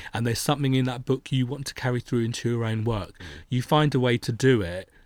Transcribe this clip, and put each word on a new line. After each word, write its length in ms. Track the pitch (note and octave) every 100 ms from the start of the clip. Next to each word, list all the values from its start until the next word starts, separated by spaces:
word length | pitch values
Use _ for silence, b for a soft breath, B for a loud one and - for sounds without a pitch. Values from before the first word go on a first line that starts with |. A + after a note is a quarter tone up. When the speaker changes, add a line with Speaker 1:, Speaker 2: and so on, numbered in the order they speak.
| B
Speaker 1:
and 120 | - A#2
there's 140 | A2+
something 340 | - C#3+ C#3 C3
in 100 | B2+
that 180 | B2
book 260 | B2+ C3+ -
you 140 | C3 B2
want 200 | C#3 C3+
to 60 |
carry 260 | - C3 B2
through 220 | - B2
into 260 | A#2 A#2+ A#2
your 140 | A#2+
own 220 | A2+ A2 A2
work, 320 | A2 F2 -
Speaker 2:
Mm. 40 | B B B
Speaker 1:
you 120 | B2
find 320 | - D3+ D3+
a 60 | C3+
way 180 | B2 A#2+
to 140 | -
do 300 | A2+ C3 A#2+
it 280 | E2+ F2+ - b